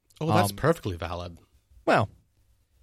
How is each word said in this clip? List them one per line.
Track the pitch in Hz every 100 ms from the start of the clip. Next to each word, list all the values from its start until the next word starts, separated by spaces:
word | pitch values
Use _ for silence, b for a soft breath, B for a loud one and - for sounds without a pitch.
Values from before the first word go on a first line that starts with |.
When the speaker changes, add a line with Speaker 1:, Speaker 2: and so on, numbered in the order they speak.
| _ -
Speaker 1:
Oh, | 156
that's | 107 101
Speaker 2:
Um, | 101
Speaker 1:
perfectly | 143 165 113 85
valid. | 85 87 90 85 _ _ _ - -
Speaker 2:
Well, | 196 104 - _ _ _ _ _ _